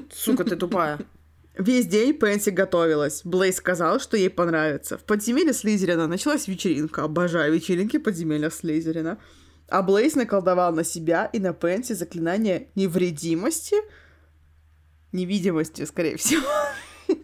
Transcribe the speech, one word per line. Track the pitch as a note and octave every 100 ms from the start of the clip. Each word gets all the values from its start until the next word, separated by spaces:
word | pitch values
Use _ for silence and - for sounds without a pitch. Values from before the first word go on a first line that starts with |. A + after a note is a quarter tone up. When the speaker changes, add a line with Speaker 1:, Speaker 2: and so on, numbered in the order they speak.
| -
Speaker 1:
Сука | - - B3
ты | F#3 F3
тупая". | F3 F#3+ D#3 D3 - - _ _ _ -
Speaker 2:
Весь | G3 B3+ F#3
день | G#3 B3+
Пенси | D#4 G#3+ G#3 G#3
готовилась. | F#3 F#3+ F3 E3 D3+ D3 D3+
Блейз | F3 F#3 F#3+ F#3
сказал, | - F3 E3 A#3
что | - A3
ей | F#3
понравится. | - E3+ D#3+ D#3 C#3 - -
В |
подземелье | - G#3 G#3+ B3+ E4
Слизерина | - G#3 G#3 F3+ E3+ D#3+
началась | F3+ D4 D4 -
вечеринка. | F#3 F#3+ C#3+ D3+ -
Обожаю | D#3 D#3 F3 E3 D3+
вечеринки | E3 E3 F3 G#3 D4+
подземелья | - E3+ D#3+ D3+ D3+
Слизерина. | - E3 D#3 D#3+ E3 D#3+ G#3 - - - _ -
А | F#3
Блейз | F#3+ G3 C#4 D4
наколдовал | A3+ G3+ F3+ F3+ F3
на | D#3+
себя | E3 F3 D#3+ E3 A3
и | A#3
на | F#3+
Пенси | E3 E3+ F#3+ B3+
заклинание | G3 E3+ E3+ E3 G3 A3 F3 - G3
невредимости. | F#3+ F3 F3+ D3+ E3 E3 A#3 D#4+ - G#4 G#4+ - - _ _ _ _ _ _ _ _ _ _
Невидимости, | F3+ F3+ G3+ F#3 D#3+ D#3+ - D#3
скорее | - E3 -
всего. | - D#4 C5 D5+ D5 - - - -
<laughs> | -